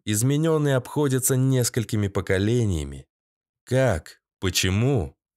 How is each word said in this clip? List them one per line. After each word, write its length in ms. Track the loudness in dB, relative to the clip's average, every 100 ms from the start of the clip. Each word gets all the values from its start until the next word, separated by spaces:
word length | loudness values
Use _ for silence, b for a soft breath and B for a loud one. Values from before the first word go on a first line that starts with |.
измененные 720 | -4 0 0 0 0 0 2 0
обходятся 640 | -2 -2 0 0 0 0
несколькими 720 | 2 2 0 -2 -2 -2 -2
поколениями. 960 | -2 0 0 2 2 0 -2 -4 -10 -18 _ _ _ _ _ -4
Как? 540 | 0 2 0 -4 -20 _ -4
Почему? 760 | -2 0 0 2 2 0 -2 -10 _